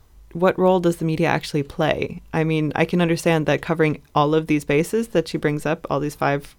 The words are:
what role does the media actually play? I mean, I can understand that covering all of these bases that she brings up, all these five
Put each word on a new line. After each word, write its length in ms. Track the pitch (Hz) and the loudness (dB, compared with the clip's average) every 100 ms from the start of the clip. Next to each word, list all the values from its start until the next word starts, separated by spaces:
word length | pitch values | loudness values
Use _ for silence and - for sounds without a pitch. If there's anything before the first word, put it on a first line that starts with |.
| _ - - | _ -20 -16
what 260 | 170 185 - | 0 0 4
role 220 | 185 185 | 2 4
does 160 | 170 170 | 2 0
the 80 | |
media 240 | 165 156 156 | -2 0 0
actually 340 | 156 - 151 | 0 -2 -4
play? 580 | 139 - 151 - - 175 - | -4 -2 -2 0 -4 -8 -6
I 100 | 160 | -2
mean, 260 | 160 156 151 | 0 0 0
I 100 | - | 0
can 160 | 170 180 | 0 2
understand 460 | 170 165 170 165 151 | 0 0 2 2 2
that 160 | 139 | -2
covering 400 | - 165 156 147 - | -2 0 0 0 -4
all 200 | 151 147 | 0 2
of 140 | 160 160 | 2 2
these 180 | 151 - | -2 2
bases 420 | 147 160 220 226 | 0 2 -2 0
that 180 | 175 165 | -2 -2
she 100 | 160 | -2
brings 260 | 156 147 | -2 -2
up, 220 | 147 160 - | -2 -4 -2
all 100 | 139 | -4
these 180 | 147 - | -4 -2
five 400 | 143 143 - | -2 -2 -6